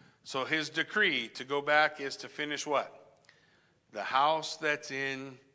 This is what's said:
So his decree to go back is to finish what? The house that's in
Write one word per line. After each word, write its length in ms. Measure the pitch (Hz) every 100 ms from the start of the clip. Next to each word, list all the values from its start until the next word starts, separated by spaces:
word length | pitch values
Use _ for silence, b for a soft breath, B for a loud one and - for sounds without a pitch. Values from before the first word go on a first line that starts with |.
| b b
So 200 | - 135
his 240 | 127 156 143
decree 600 | 165 147 214 202 131 113
to 160 | -
go 180 | 127 143
back 400 | 143 147 151 151
is 140 | 139 -
to 100 | 127
finish 380 | - 151 143 151
what? 280 | 139 95 - - _ b b b b b b _
The 100 | 107
house 540 | 95 131 147 160 151 -
that's 340 | 156 147 -
in 480 | 135 135 135 135 123 _